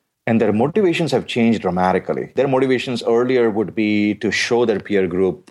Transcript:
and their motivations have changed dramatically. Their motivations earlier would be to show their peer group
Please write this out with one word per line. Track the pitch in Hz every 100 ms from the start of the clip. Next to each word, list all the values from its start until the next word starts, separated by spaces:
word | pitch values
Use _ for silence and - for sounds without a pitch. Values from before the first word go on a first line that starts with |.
| _ _ -
and | 117
their | 107
motivations | 107 139 220 190 165 156
have | 123 -
changed | 127 117 107
dramatically. | 95 87 92 92 90 69 - -
Their | 139
motivations | 131 131 127 135 117
earlier | - 117 123 131 117
would | 104 101
be | - 107 107 104 101
to | 104
show | - - 120 120
their | 95
peer | - 98 92
group | 90 95 90 -